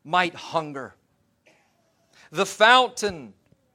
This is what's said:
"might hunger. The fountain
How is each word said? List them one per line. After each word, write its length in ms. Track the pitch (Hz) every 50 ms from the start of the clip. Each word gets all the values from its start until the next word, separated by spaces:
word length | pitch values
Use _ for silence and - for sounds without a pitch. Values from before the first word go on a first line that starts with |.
| _
"might 300 | 147 170 180 180 170 175
hunger. 600 | - - - 151 160 156 151 139 135 123 101 - _ _ _ _ _ _ _ _ _ _ _ _ _ _ _ _ _ _ _ _ _ _ _ _ _ - _
The 160 | 151 165 196
fountain 880 | - - - 214 226 254 262 254 220 - - 214 202 180 156 127 104 - _ _ _ _ _ _ _